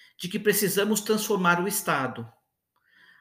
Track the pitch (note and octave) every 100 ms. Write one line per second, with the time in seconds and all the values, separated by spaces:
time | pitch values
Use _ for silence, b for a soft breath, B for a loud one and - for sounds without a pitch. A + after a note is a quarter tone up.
0 | b - F3+ G#3 G#3 G3+ G3 G3+ G#3+ G#3
1 | - G#3+ - G3+ F3+ F3 F#3+ - - D3
2 | C3 A#2+ A#2 - _ _ _ _ b b
3 | b b